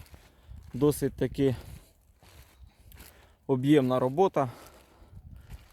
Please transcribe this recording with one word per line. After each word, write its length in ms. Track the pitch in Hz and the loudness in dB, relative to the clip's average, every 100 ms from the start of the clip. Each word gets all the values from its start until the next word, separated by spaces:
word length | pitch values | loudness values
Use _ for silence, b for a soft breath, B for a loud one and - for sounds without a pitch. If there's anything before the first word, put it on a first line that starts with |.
| b b b b b b - | b b b b b b -14
досить 380 | - 147 - 135 | 0 0 0 -4
таки 440 | - 127 - 135 120 B B B _ _ _ b b b b b b b b b b b b - | -4 -6 0 0 -2 B B B _ _ _ b b b b b b b b b b b b -4
об'ємна 520 | 131 139 151 127 127 | 0 4 4 4 2
робота, 500 | 127 143 190 156 127 B B B B B B B - B B B B | 0 2 0 0 -4 B B B B B B B -20 B B B B